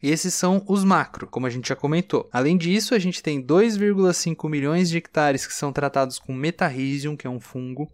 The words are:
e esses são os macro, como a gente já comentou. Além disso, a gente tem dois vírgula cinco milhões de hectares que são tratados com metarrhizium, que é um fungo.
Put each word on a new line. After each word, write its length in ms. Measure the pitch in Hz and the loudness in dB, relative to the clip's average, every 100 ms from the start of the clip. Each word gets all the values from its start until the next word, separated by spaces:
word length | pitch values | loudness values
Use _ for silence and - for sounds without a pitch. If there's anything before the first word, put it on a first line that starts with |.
e 80 | 139 | -2
esses 240 | 165 180 - | 0 -2 0
são 280 | 180 190 196 | 2 2 2
os 160 | 196 | 2
macro, 420 | 190 170 - - 98 | 4 4 2 -8 -8
como 220 | 123 127 | -4 -4
a 20 | |
gente 200 | 123 117 | -4 -4
já 60 | 131 | -2
comentou. 540 | 143 165 - 131 - | 0 0 0 -2 -2
Além 240 | 123 143 180 | 0 2 2
disso, 380 | 165 208 - | 2 0 2
a 60 | 226 | 0
gente 240 | 180 - | 0 -4
tem 180 | 156 143 | -4 -4
dois 340 | 127 175 233 202 | 2 4 4 2
vírgula 380 | 208 196 185 | 0 4 2
cinco 340 | 170 170 156 156 | 2 -2 -4 -4
milhões 420 | 151 139 175 175 | -2 0 2 2
de 80 | 165 | 0
hectares 500 | - 156 147 135 - | -2 0 2 0 -4
que 60 | |
são 200 | - 143 | -6 -4
tratados 460 | 135 139 139 131 - | -2 0 0 0 -4
com 120 | - | -10
metarrhizium, 840 | 127 156 - 175 131 135 143 147 147 | -4 -4 -2 -2 -2 -4 -4 -6 -8
que 80 | 131 | -8
é 40 | |
um 100 | 123 | -10
fungo. 500 | - 127 127 131 151 | -10 -10 -10 -10 -10